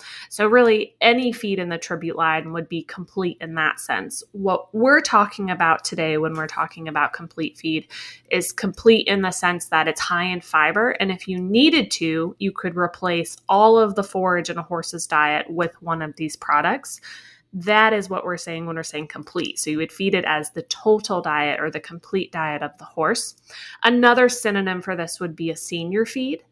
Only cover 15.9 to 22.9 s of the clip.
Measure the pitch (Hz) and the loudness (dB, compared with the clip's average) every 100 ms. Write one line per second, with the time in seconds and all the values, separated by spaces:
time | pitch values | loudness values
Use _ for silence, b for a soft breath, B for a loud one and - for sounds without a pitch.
15.9 | 160 156 - 156 - - 147 165 277 - | -4 -4 -6 -8 -6 0 2 2 -2 -6
16.9 | - B B B B _ 185 180 208 220 | -16 B B B B _ -8 2 6 6
17.9 | 214 185 185 180 175 - 165 165 165 160 | 4 -2 -6 -4 -6 -8 -8 -6 -6 -8
18.9 | 151 151 - 151 175 143 - - 151 160 | -10 -10 -14 -8 -6 -6 -6 -4 -2 -4
19.9 | - 190 190 165 156 151 170 - - 220 | -2 0 0 2 -2 -2 -12 -10 -2 2
20.9 | 208 208 185 170 151 147 - 156 156 - | 2 2 -4 0 0 0 -2 -4 -6 -12
21.9 | 165 - 196 - 170 156 147 147 _ - | -18 -4 -4 -4 -6 -6 -4 -8 _ -12